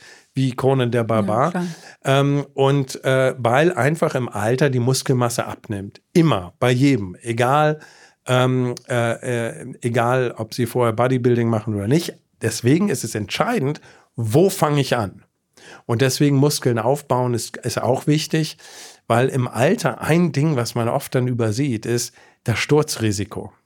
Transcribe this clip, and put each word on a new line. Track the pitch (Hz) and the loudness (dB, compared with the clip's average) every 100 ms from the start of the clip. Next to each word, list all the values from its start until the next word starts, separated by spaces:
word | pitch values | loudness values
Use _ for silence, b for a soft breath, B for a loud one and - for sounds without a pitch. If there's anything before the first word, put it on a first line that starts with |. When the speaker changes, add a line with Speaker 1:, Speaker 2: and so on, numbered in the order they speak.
| B B B | B B B
Speaker 1:
wie | - 131 | -2 -2
Conan | 123 131 135 120 | 0 2 2 2
der | 120 | 0
Barbar. | 110 110 101 107 151 | 0 0 0 0 0
Speaker 2:
Ja, | |
klar. | 180 175 160 B B | -2 -6 -8 B B
Speaker 1:
Ähm, | - 135 143 143 139 - | 0 2 2 0 -2 0
und, | 135 139 135 - | 2 2 -2 -4
äh, | 139 131 131 131 | -2 2 0 0
weil | 113 127 170 | 0 2 2
einfach | - 127 160 160 135 | 2 0 0 0 -2
im | 120 | -4
Alter | 104 107 131 151 | -2 -2 2 0
die | 127 | 0
Muskelmasse | 120 131 - 135 120 - 104 | 0 0 0 0 0 -2 -6
abnimmt. | - - 101 98 - _ | -8 -10 -10 -10 -16 _
Immer, | - 160 107 87 - | 2 4 2 -2 -2
bei | 123 | 0
jedem. | 123 143 131 95 87 | 4 4 2 -2 -8
Egal, | 117 113 123 143 151 151 B B B B - | -6 0 2 2 2 0 B B B B -2
ähm, | 127 127 127 123 123 - | 0 2 0 -2 -4 -4
äh, | 123 117 113 120 120 113 | -2 -2 -2 -4 -4 -4
äh, | - 120 - | -8 -14 -8
egal, | 123 120 120 131 123 - | -2 0 2 2 0 -4
ob | 110 - | -8 -4
Sie | 117 | -2
vorher | 127 120 | 0 0
Bodybuilding | 110 123 131 123 120 117 | 2 0 2 2 2 2
machen | 110 110 104 | 0 -2 -4
oder | 101 | 0
nicht. | 156 165 - _ _ | 0 0 -10 _ _
Deswegen | 113 - 117 160 202 | -6 -2 2 2 2
ist | 143 | -2
es | 113 | -6
entscheidend, | 110 101 - 196 240 135 147 B B B - | -6 -4 -2 -2 -2 -2 -6 B B B -6
wo | 113 123 190 | 0 4 4
fange | 190 156 147 | 2 0 0
ich | 135 123 | 0 0
an? | 101 - - _ _ B B B - | -2 -8 -20 _ _ B B B -4
Und | 117 | 0
deswegen | 135 - 147 139 | 0 2 2 4
Muskeln | 147 147 131 117 | 4 2 0 2
aufbauen | 110 147 - 127 123 120 | 2 0 0 0 0 -2
ist, | - - | -6 -10
ist | 98 123 | -6 -2
auch | 110 127 - | 0 0 0
wichtig, | 151 156 160 156 - B B B B - | -2 0 -4 -4 -8 B B B B -2
weil | 113 135 | 2 2
im | 131 123 | 0 -2
Alter | 110 139 180 135 113 | 0 2 2 -2 -4
ein | - 160 175 | 0 2 2
Ding, | 139 156 139 | 0 0 0
was | 117 | -2
man | 120 117 | -2 -2
oft | 135 - | -2 -2
dann | 131 123 | -2 -2
übersieht, | 120 113 107 147 110 113 | 0 -2 0 -2 -2 -2
ist | 120 - b b b - | -4 -4 b b b -4
das | 110 | -2
Sturzrisiko. | - 147 147 - 110 95 98 - 107 - | 2 2 2 -2 -2 -2 -6 -10 -14 -16